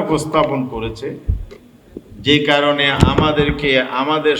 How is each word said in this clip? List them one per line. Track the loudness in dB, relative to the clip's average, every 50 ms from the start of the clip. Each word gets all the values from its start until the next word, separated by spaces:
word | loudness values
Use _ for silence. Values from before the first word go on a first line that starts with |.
| 2
উপস্থাপন | 0 0 -2 -2 0 0 0 0 0 0 -4 -4 -6 -6
করেছে, | -6 -6 -8 -8 -8 -10 -10 -10 -8 -6 -4 -4 -4 -6 -12 -18 -20 -20 -20 -20 -20 _ -20 -20 -20 -20 -18 -18 -6 0
যে | 2 2 2 2 2
কারণে | 2 2 2 2 2 2 0 0 2 4 4 4
আমাদেরকে, | 4 4 2 2 2 2 0 0 0 -2 0 0 2 2 0 0 -2 -4
আমাদের | -2 0 0 0 2 0 0